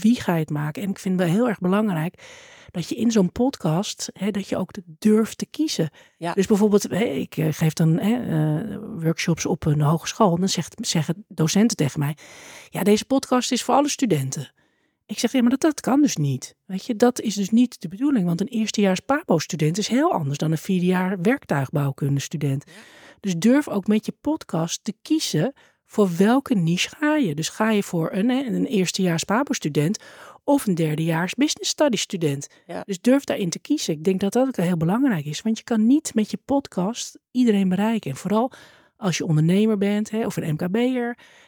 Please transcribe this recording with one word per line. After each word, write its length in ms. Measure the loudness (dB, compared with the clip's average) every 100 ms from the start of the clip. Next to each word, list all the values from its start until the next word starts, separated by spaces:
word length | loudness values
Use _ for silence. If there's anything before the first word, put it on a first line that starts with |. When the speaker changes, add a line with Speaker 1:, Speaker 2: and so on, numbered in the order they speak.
Speaker 1:
wie 200 | 2 2
ga 140 | 0
je 60 | -2
het 100 | -2
maken? 320 | -4 -4 -4
En 80 | -6
ik 80 | -4
vind 200 | -2 0
het 80 | 2
wel 80 | 2
heel 120 | 2
erg 100 | 0
belangrijk 560 | 0 0 0 -2 -4 -8 -18 -20 -20 -20 -12
dat 180 | -10 -6
je 60 |
in 160 | -2 2
zo'n 220 | 4 2
podcast, 800 | 2 -2 -2 -2 -2 -2 -8 -12
hè, 180 | -6 -4
dat 180 | -4 -4
je 80 | -4
ook 160 | -6
de-, 100 | -10 -18
durft 520 | -2 2 4 2 -4
te 80 | -8
kiezen. 440 | -4 -2 -2 -4 -6 -20 -8
Speaker 2:
Ja. 160 | -4
Speaker 1:
Dus 140 | 0 2
bijvoorbeeld, 360 | 4 4 4
hè, 220 | 2 -2
ik, 320 | -2 -2 -6 -2
eh, 100 | -2
geef 220 | 0 0
dan, 260 | 2 2 2
hè, 160 | 2 0 -2 0 0 -2 -4
eh, 60 | -10 -10 -4
workshops 440 | -2 -2 -2 -2 -2
op 180 | -2 0
een 140 | 2
hogeschool. 560 | 2 0 -2 2 2 2
Dan 100 | 0
zegt, 260 | -2 -6 -8 -4
zeggen 380 | -2 -2 -6 -8
docenten 480 | -2 0 4 2 2
tegen 220 | -2 -2
mij, 160 | -4 -6 -14 -20 -20 -20 -12
"Ja, 140 | -2
deze 220 | 2 2
podcast 480 | 2 -2 2 0 0
is 100 | -2
voor 120 | 2
alle 140 | 2 2
studenten." 640 | 0 0 0 -2 -6 -10 _ _ _ _ _ -12
Ik 120 | -4
zeg, 140 | -2
"Ja, 80 | 2
maar 100 | 2
dat, 100 | 2
dat 200 | 2 0
kan 200 | 0 4
dus 140 | 4 2
niet. 400 | -2 -2 -6 _ -10
Weet 180 | -8 -6
je, 100 | 2
dat 240 | 2 2
is 140 | -2
dus 160 | -2 2
niet 300 | 4 2 0
de 80 | -12
bedoeling. 380 | -4 0 2 2
Want 140 | 0
een 60 | -2
eerstejaars 520 | -2 -2 2 2 2
pabo-student 760 | 0 -2 0 0 0 -2 0 0
is 100 | 0
heel 240 | 0 2
anders 260 | 0 -2 -2
dan 120 | -2
een 80 | -2
vierdejaars 580 | 0 0 2 0 0 0
werktuigbouwkunde-student." 1400 | 0 0 -2 -2 -2 -2 -2 -2 -2 0 -2 -4 -2 -2 -6
Speaker 2:
Ja. 60 | -18 -20 -20 -20 -8
Speaker 1:
Dus 160 | -4 0
durf 320 | 4 4 2
ook 180 | -2 0
met 200 | 0 -2
je 80 | -6
podcast 640 | -4 -4 -4 -4 -4 -6
te 100 | -8 -8
kiezen 500 | -2 -2 0 0 -2 -4 _ _
voor 260 | _ 0 2 4
welke 380 | 4 4 2
niche 340 | 0 2 0 -2 -2
ga 180 | 0 2
je. 180 | 0
Dus 140 | -2 -6
ga 220 | -2 0
je 120 | 0
voor 260 | 0 -2 -2
een, 160 | 0 0
hè, 140 | 0
een 220 | -2 -2 0
eerstejaars 580 | 0 0 0 0 0
pabo-student 760 | 0 0 0 -2 -2 0 0 -2 -10 -20 -20 -8
of 220 | 0 0 2
een 80 |
derdejaars 600 | 0 0 0 0 0 -2
business 360 | 0 -2 -2 -4
studies 300 | 0 2 0
student. 460 | -2 -2 -2 -2 -8 _ -14
Speaker 2:
Ja. 160 | -12 -8
Speaker 1:
Dus 140 | -2
durf 240 | 2 2
daarin 260 | 2 -2 -2
te 80 | -4
kiezen. 360 | -4 -2 -2
Ik 100 | -2
denk 160 | -2 0
dat 120 | 0
dat 140 | 0 0
ook 100 | 0
heel 200 | 0 0
belangrijk 480 | 0 2 2 0
is. 180 | -4 -6
Want 160 | -4 -4
je 60 |
kan 220 | -2 2 4
niet 280 | 4 2
met 160 | -2 -2
je 80 | -4
podcast 720 | -2 -2 -2 -4 -4 -4 -10 -16 _
iedereen 380 | 2 4 4 2
bereiken. 420 | 2 0 -2 -4
En 60 | -6
vooral 360 | -2 0 -2 -6 -20 -20 _ _
als 220 | -2 -2
je 60 | 2
ondernemer 520 | 2 4 4 4 2
bent, 320 | 0 0 -2
hè, 160 | -4 -4
of 100 | -4
een 160 | -4
M 40 | -2
K 140 | -2
B'er, 480 | 0 0 0 -4 -8 -16 -20